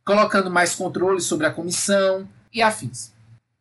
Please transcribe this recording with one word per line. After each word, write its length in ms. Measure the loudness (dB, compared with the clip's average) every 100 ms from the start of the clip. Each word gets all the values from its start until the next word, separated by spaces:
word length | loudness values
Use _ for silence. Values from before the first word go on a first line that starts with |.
colocando 480 | 0 2 4 2 2
mais 240 | 2 0 0
controle 460 | -6 0 0 0
sobre 240 | -2 -2 -2
a 60 |
Comissão 760 | -2 -6 -4 0 2 2 0 -6 -18 _
e 80 | 0
afins. 520 | 0 0 -8 -12 -16 _ _ -20 _ _